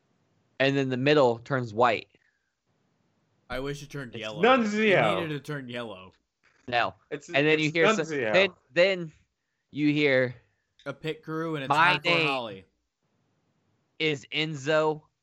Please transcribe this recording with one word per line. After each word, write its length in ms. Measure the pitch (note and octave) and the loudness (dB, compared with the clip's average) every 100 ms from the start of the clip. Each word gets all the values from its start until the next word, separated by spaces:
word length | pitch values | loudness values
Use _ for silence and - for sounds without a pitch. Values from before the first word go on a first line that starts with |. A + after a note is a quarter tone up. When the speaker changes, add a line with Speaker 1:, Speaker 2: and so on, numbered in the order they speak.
| _ _ _ _ _ - | _ _ _ _ _ -2
Speaker 1:
And 180 | C3+ C#3 | 0 0
then 120 | C3+ | -2
the 80 | B2 | -2
middle 420 | C#3 D3+ B2 A2+ | 2 4 4 2
turns 360 | - C3+ A#2 | -4 -4 -4
white. 340 | G#2 A#2+ G2 - _ _ _ _ _ _ _ _ _ _ _ _ _ _ | 0 2 2 -6 _ _ _ _ _ _ _ _ _ _ _ _ _ _
Speaker 2:
I 100 | B2+ | -8
wish 220 | C#3 C#3+ | -8 -10
it 80 | D3 | -12
turned 240 | C#3+ B2 | -12 -12
Speaker 1:
It's 60 | A2 | -10
Speaker 2:
yellow. 220 | G#2+ A2 | -10 0
Speaker 3:
Nunzio. 760 | A3+ C4 G#3+ G#3+ A3 E3+ A2 F#2+ | 4 4 2 0 2 4 4 0
Speaker 2:
It 20 | D#3+ | -4
needed 160 | D3 | -8
to 80 | D3+ | -8
turn 160 | C#3+ B2 | -12 -10
yellow. 440 | A#2+ A2+ F#2 F#2 _ _ _ _ _ - | -10 -10 -14 -20 _ _ _ _ _ -4
Speaker 1:
No. 260 | A#2+ G2 - - | -2 -2 -4 -14
Speaker 3:
It's, 180 | C#3+ - | -14 -4
Speaker 1:
And 180 | C#3+ D3+ | 0 2
then 80 | |
Speaker 3:
it's 80 | D#3 | 2
Speaker 1:
you 80 | D3+ | 2
hear 140 | E3 F#3+ | 2 2
some, 120 | G#3 D#3 | 2 -2
Speaker 3:
Dunzo. 260 | C#3+ A2 | -4 0
Speaker 1:
then, 160 | F3 F#3+ - _ | 2 0 -2 _
then 400 | C3 F#3+ F#3 D#3+ _ _ _ _ _ _ | 2 2 2 -6 _ _ _ _ _ _
you 220 | C#3 D3 | -2 0
hear 420 | D3 D3 C3 B2 B2 _ _ _ _ C#3+ | 2 2 2 0 -6 _ _ _ _ -14
Speaker 2:
A 60 | |
pit 300 | C3+ D#3 D#3 | -12 -10 -12
crew 340 | D#3+ D#3+ E3 D#3 | -10 -8 -6 -6
and 80 | |
it's 40 | C3 | -2
Speaker 1:
"My 260 | D3 E3+ E3+ | 2 4 2
Speaker 2:
Hardcore 60 | |
Speaker 1:
name 220 | F3 E3+ D3+ | 0 0 0
Speaker 2:
Holly. 380 | C3+ A2+ F#2+ F2+ _ _ _ _ _ _ _ _ _ _ _ _ - | -2 -6 -14 _ _ _ _ _ _ _ _ _ _ _ _ _ -2
Speaker 1:
is 280 | D#3+ C#3+ - | -2 -2 -6
Enzo 680 | D3 D#3 D3 C3+ D#3 D#3 D3+ _ _ | -6 -4 -6 -2 0 0 -4 _ _